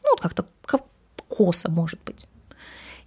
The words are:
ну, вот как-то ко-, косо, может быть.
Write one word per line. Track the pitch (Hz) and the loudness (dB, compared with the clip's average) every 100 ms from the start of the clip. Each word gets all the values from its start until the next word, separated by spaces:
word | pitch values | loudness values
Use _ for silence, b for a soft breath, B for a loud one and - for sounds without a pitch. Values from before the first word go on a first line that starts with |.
ну, | 605 | 2
вот | 508 | 2
как-то | - - - _ - | 2 -4 -8 _ -2
ко-, | 269 - _ _ - - | -2 -2 _ _ -18 -6
косо, | - 185 175 - | 2 4 4 0
может | 160 165 - | 0 -2 -6
быть. | - - - - - B B B B B | -14 -14 -20 -20 -20 B B B B B